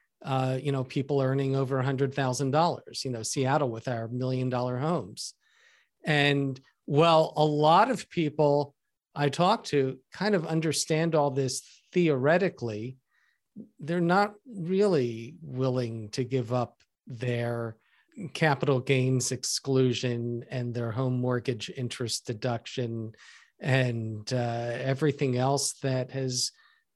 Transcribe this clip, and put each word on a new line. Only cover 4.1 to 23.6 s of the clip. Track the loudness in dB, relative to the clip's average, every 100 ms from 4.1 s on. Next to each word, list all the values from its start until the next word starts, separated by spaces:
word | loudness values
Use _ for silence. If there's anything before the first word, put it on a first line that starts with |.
| -4 -2 -2 -2
dollar | -2 -2 -2
homes. | -2 -2 -6 -12 -14 -16 _ _ _ _ _ _ 0
And | 4 4 2 0 -6 _ _ 0
while | 4 6 6 4 2
a |
lot | 2 4 6 8 6
of | 2 -4
people | -2 -2 2 4 4 0 _ _ _ _
I | -2 0
talk | 4 4 2
to | 2 0 0 -4 _
kind | -4 0 0
of | 0
understand | -2 0 -2 0 0 2 2
all | 2
this | 0 -2 -4 -10 -20 _
theoretically, | 2 2 4 4 4 2 -2 -6 -6 -8 -12 _ _ _ _ _ -20 -20 -12
they're | -4 0
not | 4 4 2 -2 -16
really | -10 -2 2 4 4 2 -4 -10 -14
willing | -10 -2 0 0 -2 -6 -8
to | -6
give | -2 -2 0
up | -2 -2 _ _ _ -16
their | -8 -4 -2 -2 -4 -6 -10 _ _ _ -14 -10
capital | 0 2 2 2 2
gains | 2 2 4 2 0
exclusion | -4 -4 -4 0 4 4 2 -2 -2 -4 -6 -6
and | -6 -4
their | -4 -4
home | -2 -2 0
mortgage | 0 -2 -2 -6 -6 -8
interest | -8 -6 -6 -6 -6
deduction | -4 -4 -4 -6 -6 -4 -6 -8 -12 -20 -20 _ -8